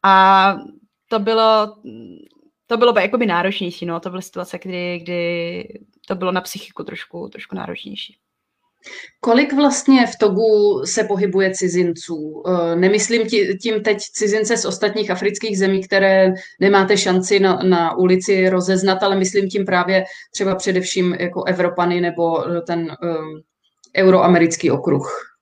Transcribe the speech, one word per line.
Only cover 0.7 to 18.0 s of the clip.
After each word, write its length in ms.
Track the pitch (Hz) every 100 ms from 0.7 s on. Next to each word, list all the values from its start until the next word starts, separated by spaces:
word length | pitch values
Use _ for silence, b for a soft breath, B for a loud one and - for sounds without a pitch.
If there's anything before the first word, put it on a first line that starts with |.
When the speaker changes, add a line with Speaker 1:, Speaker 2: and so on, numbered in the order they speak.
| - _ _ _
Speaker 1:
to 100 | 226
bylo, 580 | 202 226 220 220 214 214 - 113 110 85 - _ _ _ _
to 100 | 233
bylo 220 | 240 214
jakoby 280 | 190 233 226
náročnější, 600 | 170 180 196 180 175 175
no. 140 | 170
To 100 | 185
byly 120 | 180
situace, 360 | 185 - 180 180
kdy, 400 | 190 180 175 175
kdy 720 | 170 175 170 175 170 180 - - _ _ _
to 60 |
bylo 180 | 190 180
na 80 | 185
psychiku 440 | 180 196 - -
trošku, 440 | - - - 175 -
trošku 280 | - - 190
náročnější. 600 | - 180 208 202 - _ _ _ _ _ _ _ B B B _
Speaker 2:
Kolik 320 | - 233 285
vlastně 540 | 269 285 269 - 262 233
v 100 | -
Togu 680 | 214 190 226 208 208 165
se 200 | 131 -
pohybuje 460 | 214 202 196 185 190
cizinců? 920 | 190 185 175 175 165 - 165 151 156 -
Eh, 300 | 180 170 170
nemyslím 500 | 190 208 208 233 220
ti-, 320 | 220 202 190
tím 200 | 233 214
teď 160 | 214 202
cizince 580 | - - 214 214 214 233
z 80 |
ostatních 460 | - 180 208 214 202
afrických 480 | 180 196 185 220 196
zemí, 240 | 190 190
které 500 | 185 196 196 190 190 185 B B
nemáte 360 | 190 202 190 202
šanci 440 | 196 185 185 196
na, 220 | 190 180
na 340 | 185 175 165
ulici 520 | 170